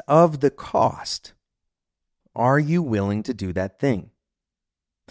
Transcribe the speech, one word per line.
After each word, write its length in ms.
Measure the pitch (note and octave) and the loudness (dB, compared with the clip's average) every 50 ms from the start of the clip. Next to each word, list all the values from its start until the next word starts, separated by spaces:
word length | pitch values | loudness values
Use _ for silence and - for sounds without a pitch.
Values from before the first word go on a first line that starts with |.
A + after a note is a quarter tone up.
| - | -2
of 320 | - D3 D#3+ F3 E3 D3+ C3+ | 2 4 6 6 4 2 2
the 120 | C#3+ C3+ | 0 -2
cost, 800 | - - - - - - A#2 B2 - - - - - - - - _ _ _ _ _ _ _ _ _ _ _ _ _ _ _ _ _ _ _ _ - | -2 -2 -10 -4 0 2 2 2 0 -4 -12 -10 -10 -12 -12 -18 _ _ _ _ _ _ _ _ _ _ _ _ _ _ _ _ _ _ _ _ -4
are 240 | - A#2 C3 C#3 D3 | -2 0 2 2 2
you 220 | D3+ D3 E3+ F3+ | 2 0 0 -2
willing 420 | E3 C3 A2 G2+ G2 G2+ G#2 G#2+ G#2+ | 0 0 0 0 0 0 -2 -4 -4
to 100 | - A#2+ | -6 -8
do 200 | - G2 F#2 E2 | -6 -6 -6 -4
that 260 | F#2 F#2+ G2 _ - | -4 -4 -6 _ -4
thing? 320 | C#3 C#3 A#2 F2+ - - _ _ _ _ _ _ _ _ _ _ _ _ _ _ _ _ _ _ _ - | -2 -2 -2 -2 -6 -12 _ _ _ _ _ _ _ _ _ _ _ _ _ _ _ _ _ _ _ -20